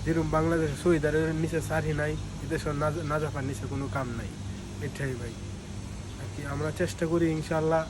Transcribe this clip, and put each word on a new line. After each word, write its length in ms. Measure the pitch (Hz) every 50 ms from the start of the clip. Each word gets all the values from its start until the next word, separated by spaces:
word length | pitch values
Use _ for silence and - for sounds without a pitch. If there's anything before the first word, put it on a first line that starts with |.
| -
যেরকম 260 | 160 160 165 160 156
বাংলাদেশে 460 | 151 156 160 165 165 160 160 151 139 135 -
সৌদি 240 | 180 175 156 143
আরবের 280 | 151 147 156 160 165 160
নিচে 260 | 160 165 160 160 160
চাকরি 320 | - - 156 160 151 156 151
নাই, 200 | 147 151 151 151 151 - - - - -
এদেশে 300 | 139 160 151 - 156 147
নাজ-, 300 | 143 151 151 147 170 156 147
নাজাফার 320 | 147 156 151 147 - 143 131
নিচে 220 | 135 143 - 147 139
কোনো 160 | 139 135 139 135 -
কাম 140 | 139 131 123 117 113
নাই। 100 | 98 95 - - - - - - - - - - -
এটাই 280 | 139 - - 143 135 127 120
ভাই 140 | 120 117 110 - - 101 98 - - - - - - - - - - - - -
আর 80 | - - -
কি। 60 | - 143
আমরা 260 | 139 143 143 151 156
চেষ্টা 340 | 147 - 180 170 - - 170
করি 180 | 160 165 170 165 165 156
ইনশাআল্লাহ 460 | 156 151 - 165 160 156 160 160 160 160 -